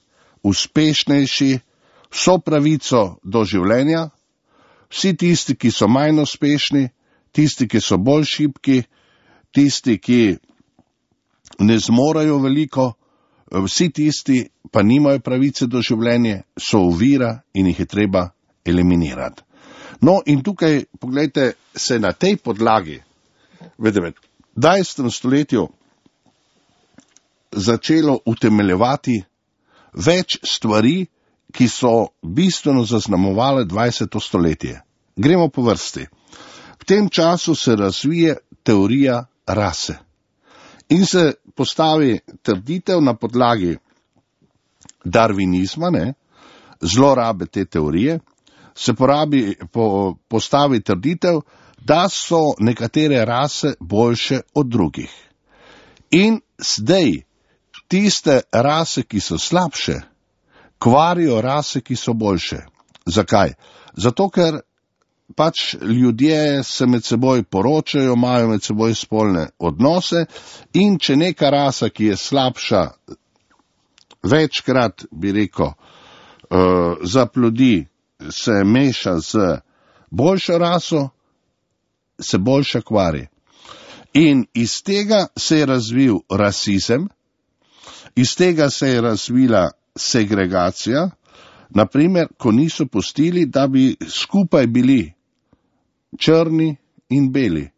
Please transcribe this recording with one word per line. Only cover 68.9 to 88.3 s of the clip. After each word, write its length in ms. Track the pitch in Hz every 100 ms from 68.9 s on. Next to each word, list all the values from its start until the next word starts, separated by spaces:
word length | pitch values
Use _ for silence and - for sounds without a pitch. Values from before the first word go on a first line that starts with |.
| 107
spolne 520 | - 110 107 87 76 -
odnose 640 | 85 78 277 180 - 170 160 - - - -
in 240 | 170 208 180
če 160 | - 139
neka 340 | 180 - 143
rasa, 400 | 143 139 - 113
ki 220 | - 107
je 60 | 92
slabša, 640 | - 139 127 - - 101 80 - - - _ _ _ _ _ _ _ _ _ _
večkrat, 800 | - 156 156 - - 127 113 - -
bi 200 | 78 98
rekel, 360 | 104 98 - 71
eh, 1300 | - _ - - - - _ - 90 92 90 87 78
zaplodi, 840 | 90 131 117 127 117 113 131 92 69 _ _ - 73
se 320 | - 123 101 98
meša 540 | 123 139 - 95 85
z 380 | - 110 92 71 _ _ _ _ -
boljšo 480 | 87 156 190 - 170
raso, 520 | 170 175 - 156 139 _ _ _ _ _ _ _ _ _ _ -
se 180 | - 95
boljša 440 | 113 135 135 120
kvari. 460 | - 107 87 73 - _ _ _ - - - - _
In 320 | 143 160 135 -
iz 280 | 117 117 -
tega 440 | - 202 208 214 170 -
se 220 | - 156
je 60 | 139
razvil 500 | 127 110 123 135 98 -
rasizem, 800 | 98 101 - 107 95 101 123 202 _ _ _ _ _ _ _ - - - 127
iz 180 | 127